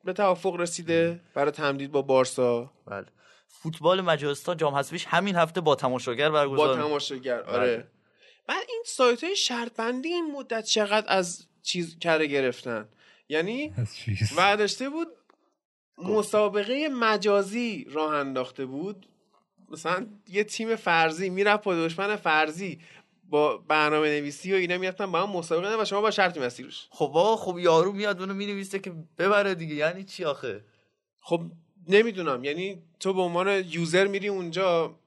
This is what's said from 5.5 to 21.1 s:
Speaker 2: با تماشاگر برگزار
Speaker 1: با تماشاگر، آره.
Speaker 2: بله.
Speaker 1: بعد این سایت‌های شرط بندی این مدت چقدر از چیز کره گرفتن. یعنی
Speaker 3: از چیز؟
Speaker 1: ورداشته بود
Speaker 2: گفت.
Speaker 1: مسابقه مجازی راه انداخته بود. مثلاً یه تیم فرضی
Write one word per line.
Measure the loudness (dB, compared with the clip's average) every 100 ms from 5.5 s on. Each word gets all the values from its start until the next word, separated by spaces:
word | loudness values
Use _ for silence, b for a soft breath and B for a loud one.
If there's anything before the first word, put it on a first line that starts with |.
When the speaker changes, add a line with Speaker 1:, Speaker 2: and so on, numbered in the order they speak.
| 2
Speaker 2:
با | 2
تماشاگر | 4 2 -2 -4 0 2
برگزار | 4 2 4 4
Speaker 1:
با | 4
تماشاگر، | 0 -2 -4 -6 -4 -4
آره. | -2 0 2 0
Speaker 2:
بله. | -6 _ b b b b -6
Speaker 1:
بعد | -6 -4
این | -8 -8
سایت‌های | 2 2 2 -2 -2
شرط | -2 -2 -6 -4
بندی | -4 -4 -4
این | -4 -4
مدت | -8 -6 -6
چقدر | 0 0 4 2 2
از | 0 0 -8 -16 _
چیز | -6 -4 -6 -4
کره | 0 2 2
گرفتن. | 2 0 -2 -6 -8 -8 b b b b
یعنی | -2 -2 -4 -6 -4
Speaker 3:
از | -6 -6
چیز؟ | -6 -2 0 4
Speaker 1:
ورداشته | 4 4 0 -2 -6
بود | -4 -8 -10 _ _ _ _ _ _ _ _
Speaker 2:
گفت. | 0
Speaker 1:
مسابقه | 0 2 2 2 0 -2 -2 -2
مجازی | 0 2 2 4 2 2 -4 -4 -6 -8
راه | -4 0
انداخته | 0 0 -4 -4 -6 -8
بود. | -6 -8 -10 -18 _ _ _ _ _ _
مثلاً | -8 -2 -2 -4 -14 -6
یه | -2
تیم | -2 -4 -4 -2
فرضی | 2 4 4